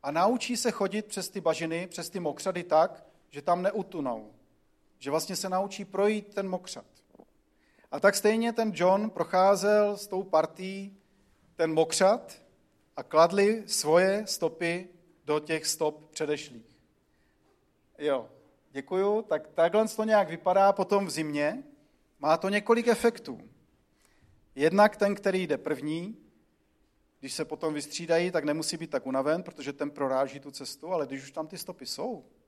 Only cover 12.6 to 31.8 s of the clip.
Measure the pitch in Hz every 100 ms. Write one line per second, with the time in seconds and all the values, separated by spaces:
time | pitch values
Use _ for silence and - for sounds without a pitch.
12.6 | _ _ _ - - 156 170 196 202 226
13.6 | 208 - 147 165 190 202 214 - 165 160
14.6 | 170 175 185 _ _ _ - 151 151 160
15.6 | 151 - 156 151 - - 147 147 - 120
16.6 | - _ _ _ _ _ _ _ _ _
17.6 | _ _ _ _ 147 135 113 - _ _
18.6 | _ 135 139 185 196 208 220 - - -
19.6 | 170 202 220 - 220 214 170 165 185 185
20.6 | 196 196 185 202 190 139 156 147 147 233
21.6 | - _ _ _ _ _ 143 165 190 202
22.6 | 202 233 233 226 233 226 - 117 - _
23.6 | _ _ _ _ _ _ _ _ _ -
24.6 | 151 190 208 208 202 202 202 185 175 143
25.6 | - 139 147 160 185 226 _ _ _ _
26.6 | _ _ _ _ _ _ 135 - 156 151
27.6 | 160 151 147 - 170 165 180 180 147 151
28.6 | 156 160 156 135 135 135 135 165 180 -
29.6 | 135 143 147 143 139 131 135 139 139 135
30.6 | 131 - - 180 139 135 135 - 160 185
31.6 | - -